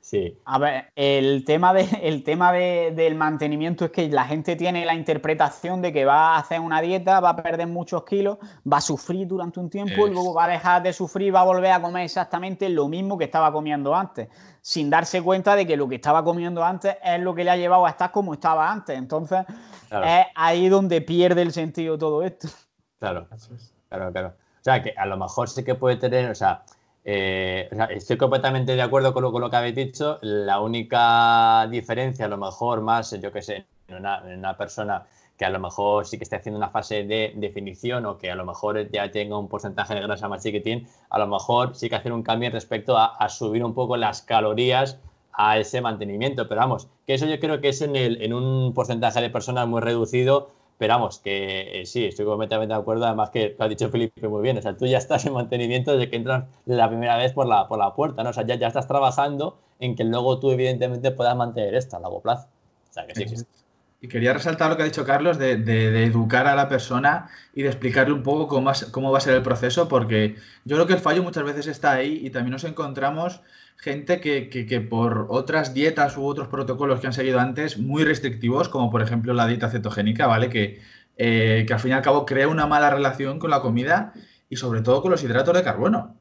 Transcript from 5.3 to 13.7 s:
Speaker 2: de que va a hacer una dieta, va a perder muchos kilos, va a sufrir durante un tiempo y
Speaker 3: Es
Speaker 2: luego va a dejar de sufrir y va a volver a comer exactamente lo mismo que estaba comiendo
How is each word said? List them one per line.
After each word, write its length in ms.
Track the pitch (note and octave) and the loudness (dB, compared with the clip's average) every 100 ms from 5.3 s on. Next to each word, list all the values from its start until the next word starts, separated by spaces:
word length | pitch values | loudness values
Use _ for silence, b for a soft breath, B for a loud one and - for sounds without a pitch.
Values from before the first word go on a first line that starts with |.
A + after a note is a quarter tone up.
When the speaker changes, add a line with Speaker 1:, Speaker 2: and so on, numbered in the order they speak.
| D#3 D3+ - E3+ F#3 | 2 2 0 -6 -2
Speaker 2:
de 100 | F3+ | -2
que 140 | D3+ C3+ | 2 4
va 300 | C#3+ D#3+ D#3+ | 6 6 4
a 40 | |
hacer 200 | D3+ E3 | 0 -4
una 220 | E3 D#3+ | -2 0
dieta, 380 | E3 F#3 F3+ F#3+ | 0 0 4 4
va 100 | F3 | 4
a 60 | E3 | 2
perder 240 | E3 E3 E3+ | -2 -2 -2
muchos 360 | E3+ E3+ F3 | -4 -4 -6
kilos, 340 | - G3+ G3 G3+ B B - | -2 -2 0 -4 B B 0
va 60 | C#3+ | 0
a 40 | |
sufrir 440 | - D3+ - F3+ F#3+ | 2 -6 -4 -6 -4
durante 320 | F#3 F3 F3 | -6 -6 -8
un 120 | F3 | -8
tiempo 340 | G3+ G3+ F#3+ G#3 | -6 -4 2 2
y 40 | |
Speaker 3:
Es 40 | |
Speaker 2:
luego 200 | F3+ F3+ E3 | 2 -2 2
va 80 | |
a 40 | E3+ | 2
dejar 340 | E3+ F3+ F3+ | 2 4 4
de 100 | F3 | 2
sufrir 360 | E3+ F3 F#3+ G3 | -2 -6 -2 2
y 20 | |
va 80 | F#3 | 6
a 40 | F#3 | 6
volver 260 | F#3 F#3+ | 4 4
a 100 | F3+ | 4
comer 220 | E3+ F3 | 2 -4
exactamente 640 | E3+ F#3 F3 F3 F#3 F#3 G3 | -4 -4 -4 -4 -6 -4 -2
lo 180 | E3 C#3+ | 0 0
mismo 280 | E3 F#3+ G3 | -2 -4 -2
que 60 | |
estaba 280 | D#3 D#3+ D#3 | -2 2 2
comiendo 440 | D3+ D3+ | 2 -2